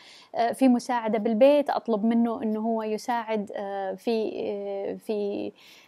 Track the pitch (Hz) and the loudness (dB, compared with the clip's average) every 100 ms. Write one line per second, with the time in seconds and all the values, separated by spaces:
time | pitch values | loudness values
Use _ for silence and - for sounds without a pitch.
0 | - - - - 233 226 262 240 - 240 | -20 -20 -10 -2 -2 4 4 4 2 -2
1 | 220 208 220 220 269 294 285 - - 214 | 0 0 0 6 6 6 2 -2 -2 0
2 | 226 233 233 220 220 214 226 226 220 214 | 2 2 2 0 -4 -2 -2 -2 -2 -4
3 | - 233 220 220 202 - 196 196 190 190 | -2 -4 -2 -4 -4 -8 -6 -4 -4 -4
4 | - 226 214 - 208 202 202 196 202 190 | -2 0 -2 -4 -6 -6 -6 -6 -6 -8
5 | - 208 202 208 208 - - - | -6 -4 -2 -4 -8 -10 -20 -20